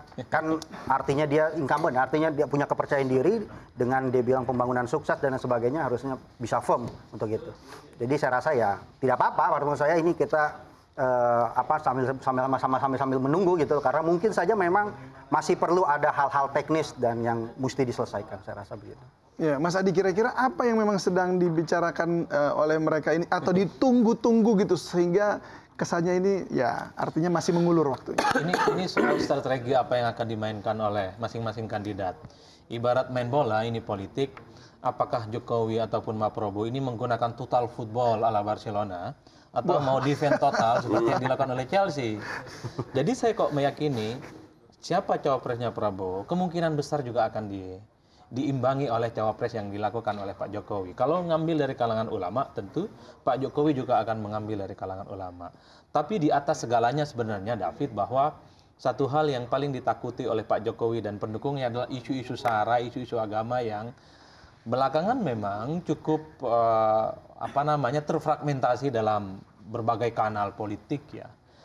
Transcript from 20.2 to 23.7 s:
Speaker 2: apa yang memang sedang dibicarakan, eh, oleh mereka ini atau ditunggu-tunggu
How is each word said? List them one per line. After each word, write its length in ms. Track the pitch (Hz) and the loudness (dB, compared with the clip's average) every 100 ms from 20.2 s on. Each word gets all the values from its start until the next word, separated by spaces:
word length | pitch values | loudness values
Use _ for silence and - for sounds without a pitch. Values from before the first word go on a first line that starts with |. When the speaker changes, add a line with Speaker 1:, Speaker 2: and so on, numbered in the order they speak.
| 226 | 2
Speaker 2:
apa 320 | - 254 247 | 2 0 2
yang 160 | 247 226 | 2 4
memang 160 | 208 196 | 2 2
sedang 400 | - 185 180 185 | 2 2 2 2
dibicarakan, 880 | 175 160 160 175 170 160 170 170 | 2 2 2 2 2 0 0 0
eh, 280 | - 143 143 | 0 0 2
oleh 260 | - 151 160 | 2 2 2
mereka 320 | 156 156 160 | 2 0 2
ini 160 | 160 170 | 0 2
atau 240 | 180 147 | 0 2
ditunggu-tunggu 1040 | 185 196 | 2 2